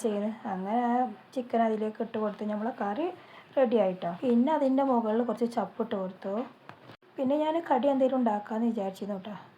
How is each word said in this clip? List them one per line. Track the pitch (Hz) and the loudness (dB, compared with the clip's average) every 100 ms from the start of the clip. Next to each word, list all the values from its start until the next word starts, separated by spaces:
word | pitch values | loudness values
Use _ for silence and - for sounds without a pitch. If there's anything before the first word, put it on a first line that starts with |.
ചെയ്യുന്നത്. | 233 208 214 214 220 | 0 -2 -2 -6 -6
അങ്ങനെ | 185 190 233 240 | -6 -2 0 2
ആ | 247 247 208 - 262 | 2 0 -4 -10 -8
ചിക്കൻ | 240 233 226 | -2 2 2
അതിലേക്ക് | 214 214 214 226 | 0 -4 -4 -6
ഇട്ട് | 220 | -2
കൊടുത്ത് | 214 202 208 | -4 -4 -6
നമ്മളെ | 208 220 - | -4 -4 -4
കറി | 202 220 339 - - - - - | -4 -2 -4 -6 -18 -20 -4 2
റെഡി | 247 226 | 4 4
ആയിട്ടോ. | 190 185 170 180 | 2 0 -6 -4
പിന്നെ | 262 233 269 311 | 2 4 4 4
അതിൻ്റെ | 269 262 277 | 4 2 4
മുകളിൽ | 240 220 220 247 | 2 2 0 0
കുറച്ച് | 208 233 233 | 0 0 -2
ചപ്പിട്ട് | 190 - 226 202 | -4 -4 -4 -2
കൊടുത്തു. | 185 - 196 208 262 - - - - - _ - | -6 -8 -6 -4 -6 -12 -20 -20 -20 -20 _ -4
പിന്നെ | 262 294 | 0 2
ഞാൻ | 302 330 330 | 2 0 2
കടി | 262 277 | 2 4
എന്തെങ്കിലും | 269 262 262 | 4 2 2
ഉണ്ടാക്കാമെന്ന് | 233 208 - 226 233 | 2 0 -2 -2 0
വിചാരിച്ചിരുന്നു | 214 196 190 202 196 214 | 0 -4 -6 -8 -8 -8
ട്ടോ. | 190 - | -14 -18